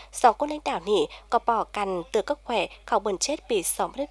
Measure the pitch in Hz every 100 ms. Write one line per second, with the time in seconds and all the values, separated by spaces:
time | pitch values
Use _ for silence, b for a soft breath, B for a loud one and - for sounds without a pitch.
0 | B - 233 202 294 - - 208 180 202
1 | 147 B B 226 - 226 170 208 196 185
2 | 160 220 - 294 - 220 170 B - 220
3 | 208 185 - 311 - 214 165 - 254 -
4 | 294